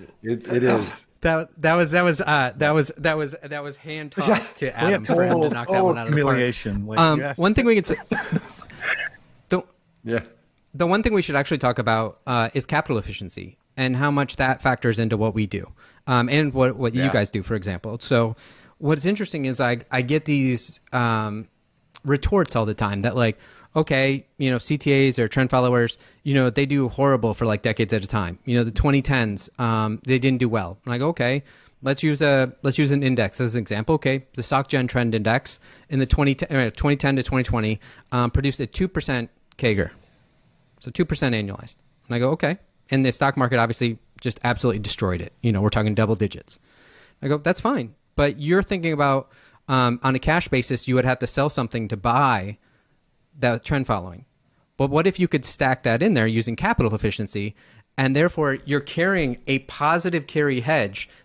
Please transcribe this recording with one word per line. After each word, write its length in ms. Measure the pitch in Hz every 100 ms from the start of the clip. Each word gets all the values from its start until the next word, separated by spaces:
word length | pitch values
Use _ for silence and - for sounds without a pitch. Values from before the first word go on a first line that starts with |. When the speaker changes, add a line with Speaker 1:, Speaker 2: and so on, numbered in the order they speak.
| 92 _
Speaker 1:
It, 240 | 107 120 120
it 160 | 120
is. 420 | 123 113 101 - - _
Speaker 2:
That, 300 | 165 160 165 -
that 140 | 156 170
was, 160 | 160
that 120 | 175
was, 180 | 180 151
uh, 320 | 156 147 123 101
that 160 | 147
was, 220 | 156 135 -
that 200 | 160 156
was, 180 | 143 160
that 180 | 143 147
was 140 | 143 139
hand 400 | 156 156 151 190
Speaker 3:
<laughs> 20 |
Yeah. 80 | 147
Speaker 2:
tossed 300 | 220 - -
to 180 | 131 117
Adam 240 | 117 196
Speaker 4:
Yeah, 100 | 110 170
Speaker 2:
for 60 |
him 40 | 180
to 40 | 170
Speaker 4:
total, 140 | 156
Speaker 2:
knock 180 | 120 120
that 160 | 190
one 140 | 185 160
out 100 | 117
of 80 | 147
the 60 |
park. 160 | 139 131
Speaker 4:
total 0 |
humiliation. 500 | 123 - 110 101 104
Like, 100 | 110
Speaker 2:
Um, 200 | 160 151
Speaker 4:
you 60 | 139
asked 140 | 139
Speaker 2:
one 140 | 185
thing 120 | 220 240
we 100 | 220
could 120 | 160
say, 100 | -
Speaker 1:
<laughs> 1500 | - - - 165 - - - - - - - - _ _ -
Speaker 2:
the, 140 | 180 - _ _ _ 110
Speaker 1:
Yeah. 160 | 117 - _ _ _ _
Speaker 2:
the 140 | 143 170
one 160 | 202
thing 80 | 226
we 80 | 208
should 140 | 170 139
actually 220 | 139 143
talk 200 | 123 123
about, 440 | 113 113 110 - -
uh, 240 | 123 113
is 120 | 139 -
capital 320 | 151 - 117
efficiency 600 | 110 95 92 - 92 - _ -
and 220 | 131 127
how 120 | 147
much 260 | 143 135 -
that 240 | 131 131
factors 360 | 135 123 123 110
into 200 | 113 107
what 160 | 110 104
we 100 | 104
do, 240 | 98 87 - - _ -
um, 220 | 123 120
and 240 | 147 151
what, 240 | 131 127 131
what 180 | 120 120
you 60 |
Speaker 1:
Yeah. 80 | 135
Speaker 2:
guys 180 | 113 104
do, 140 | 104
for 120 | - 110
example. 440 | 98 95 110 113
So 380 | - 120 113 117 - - - -
what's 280 | 147 151 170
interesting 400 | 208 202 156 135
is 140 | 123
I, 200 | 123 120 -
I 100 | 127
get 240 | 123 151 151
these, 540 | 143 131 120 - - _
um, 540 | 127 117 113 107 107 - _ _ _ _ - 135
retorts 500 | 139 - 202 165 120
all 100 | 107
the 80 |
time 280 | 104 107 101
that, 140 | 117 123
like, 220 | 113 - - - - 156
"Okay, 500 | 156 135 135 135 - -
you 120 | 135
know, 80 | 123
C 200 | - 147
T 300 | 143 135 135
As 120 | 123
or 80 | 110
trend 220 | 135 127
followers, 480 | 131 127 123 117 - - _
you 100 | 147
know, 160 | 139 127
they 160 | 113 139
do 240 | 143 127
horrible 440 | - 139 131 113
for, 120 | 104 113
like, 160 | 104
decades 320 | 117 107 107
at 100 | 107
a 40 | 95
time. 320 | 110 87 90 -
You 100 | 120
know, 60 |
the 80 | 117
twenty 300 | 104 151 139
tens, 480 | 131 135 110 98 - -
um, 400 | 117 113 107 110 127
they 140 | 131
didn't 200 | 131 127
do 100 | 123
well." 280 | 110 87 98 -
And 80 |
I 40 | 120
go, 120 | 147
"Okay, 340 | 170 123 139 - - _ _
let's 180 | 135 135
use 200 | 156 147
a, 320 | 147 135 127 -
let's 140 | 139 131
use 120 | 143
an 120 | 143
index 360 | 135 123 107 -
as 160 | 123 117
an 60 |
example. 340 | 101 104 110 156
Okay, 300 | 135 131 -
the 80 | -
Soc 240 | - 139 139
Gen 200 | 135 123
Trend 260 | 123 117
Index 460 | 110 107 127 - - - - -
in 100 | 135
the 60 | 131
twenty 260 | - 139
ten, 220 | 135 160 139
uh, 140 | 117
twenty 240 | - 147 143
ten 200 | 143 135
to 60 |
twenty 200 | - 131
twenty, 360 | 123 120 107 110 - - _
um, 200 | 123 120
produced 280 | - 139 127
a 40 | 123
two 220 | - 185
percent 420 | 165 143 127 117 _ _ -
cager, 320 | 123 101 82 - - _ _ _ _ _ _ _
so 100 | 127
two 160 | - 170
percent 300 | 151 135 113
annualized." 400 | 101 101 113 - _ _ -
And 80 | 120
I 40 |
go, 100 | 127
"Okay." 260 | 156 151 180 _ _ _
And 160 | 135 131
the 60 |
stock 260 | - 139 139
market 220 | 123 123
obviously 400 | 113 117 120 110 _ _
just 200 | 123 -
absolutely 360 | 120 113 123 104
destroyed 420 | 101 - 98 87
it. 120 | - -
You 100 | 120
know, 100 | 98
we're 80 | 104
talking 240 | 113 107
double 220 | 104 110 107
digits. 420 | 104 - - - _ _ _ - - _
I 60 | 139
go, 100 | 147
"That's 240 | 151 180
fine. 320 | 226 262 113 - _ -
But 240 | 143 120
you're 200 | 147 185
thinking 280 | 185 196 165
about, 400 | 147 143 135 - _ _ _ -
um, 280 | 131 123 120
on 120 | 131 131
a 40 |
cash 300 | - 165 -
basis, 360 | 127 - 127 -
you 60 | 127
would 100 | 127
have 140 | 127
to 80 | 120
sell 220 | - 147
something 380 | - 120 117 107
to 80 | 104
buy 600 | 117 123 139 110 95 104 _ _ _ _ _ _ _ 151
that 240 | 123 117
trend 240 | - 143 131
following. 380 | 104 90 87 - _ _ _ _ -
But 140 | 139
what 180 | 147 180
if 120 | 180
you 100 | 175
could 160 | 147 -
stack 380 | - 135 123
that 200 | 123 117
in 100 | 202
there 140 | 147 110
using 300 | 113 113 117
capital 360 | 196 233 113
efficiency, 600 | 107 107 - 104 104 104 - _ - _ -
and 160 | 131
therefore 440 | 139 170 170 143 135 139
you're 160 | 143
carrying 560 | 143 165 180 190 139 120 -
a 120 | 135
positive 680 | 135 - 151 170 175 170 139
carry 320 | 156 147 127
hedge 480 | 123 156 101 98 - -